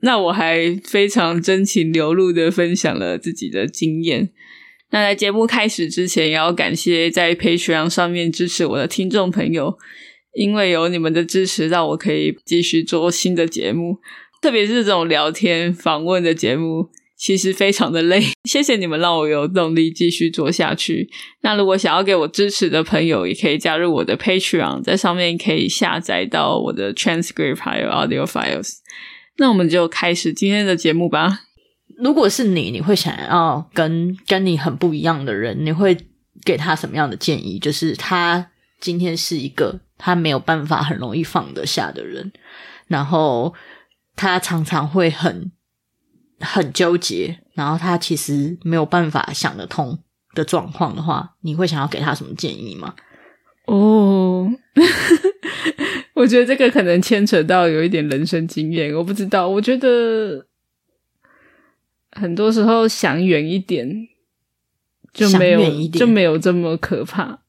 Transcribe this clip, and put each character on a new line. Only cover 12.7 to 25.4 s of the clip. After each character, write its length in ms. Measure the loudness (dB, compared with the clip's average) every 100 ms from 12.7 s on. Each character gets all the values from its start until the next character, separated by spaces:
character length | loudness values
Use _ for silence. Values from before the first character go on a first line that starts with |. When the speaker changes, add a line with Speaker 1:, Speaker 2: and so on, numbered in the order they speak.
| 0
Speaker 1:
做 280 | 0 0 0
新 240 | 0 0 0
的 100 | 0
节 260 | -2 -2
目， 280 | -2 -2 -6 -8 -20 -20 _
特 100 | 0
别 140 | 2 2
是 180 | 2
这 60 | 2
种 180 | 2 2
聊 240 | 2 0
天 400 | 0 0 2 0
访 320 | -2 0 -2
问 200 | 0 2
的 100 | 2
节 220 | 0 0 0
目， 340 | -2 -2 -6 _ _ _
其 220 | -2 0
实 160 | 0
非 180 | 2 2
常 200 | 2 0
的 100 | 0
累， 200 | 2 2 2
<laughs> 100 | -2 -4
谢 120 | 0
谢 140 | 2 0
你 100 | 0
们 140 | 0
让 180 | 0 2
我 100 | 2
有 200 | 0 0
动 280 | 0 2 2
力 140 | 0
继 180 | 2 0
续 200 | 2 -2
做 220 | 0 -2
下 240 | 0 -2 -2
去。 340 | -2 -4 -4 -10 -20 _
那 140 | -2 0
如 100 | 2
果 120 | 2
想 160 | 2
要 100 | 0
给 100 | 2 2
我 120 | 0
支 220 | 0 0
持 200 | 2 0
的 140 | 0
朋 220 | -2 0 0
友， 200 | 0 -2
也 80 |
可 160 | -2 -2
以 80 | 0
加 200 | 0 0
入 160 | 0
我 100 | 0
的 140 | 0 -2
Patreon， 640 | 0 0 0 0 -2 -4
在 140 | -2 0
上 200 | 0 0
面 220 | -2
可 160 | -2